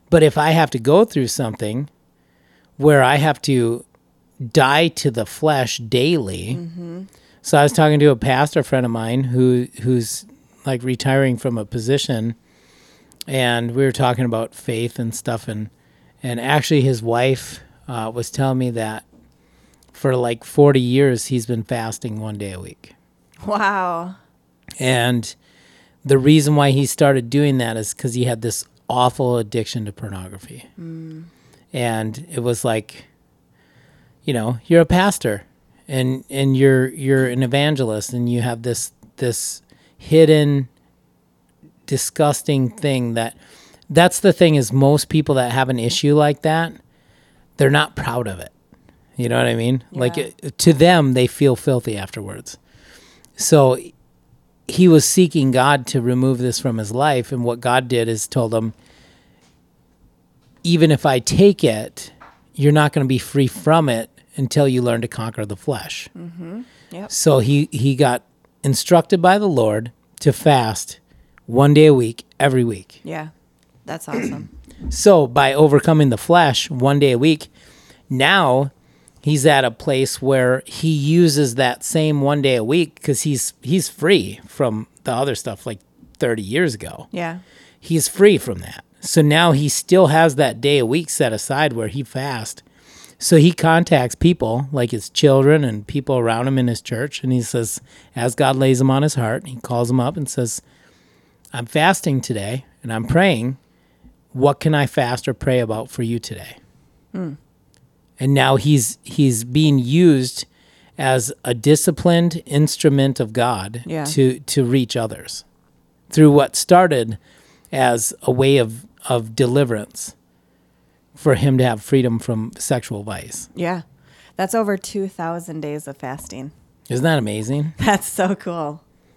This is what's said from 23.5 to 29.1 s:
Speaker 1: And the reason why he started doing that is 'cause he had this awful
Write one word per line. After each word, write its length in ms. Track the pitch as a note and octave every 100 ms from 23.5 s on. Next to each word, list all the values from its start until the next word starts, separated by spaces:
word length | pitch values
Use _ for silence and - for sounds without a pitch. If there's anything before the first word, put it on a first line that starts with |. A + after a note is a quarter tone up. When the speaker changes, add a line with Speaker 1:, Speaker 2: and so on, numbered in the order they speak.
| G#3 G3+ G3+ F3+ E3+ F3+ F#3+ _ _ _ _ - -
Speaker 1:
And 540 | C3 B2+ A#2+ B2 A2 - _ _ _ _ _ _
the 140 | C3+ C3+
reason 380 | C3+ D#3 D3 D3
why 140 | C#3+
he 160 | C3+ C3
started 420 | - C#3+ C3+ A#2
doing 280 | C#3+ D3 C3
that 180 | A#2 A2+
is 160 | G2+
'cause 200 | - B2+
he 100 | A#2+
had 160 | B2 A2+
this 220 | A#2 - - _ -
awful 480 | B2 B2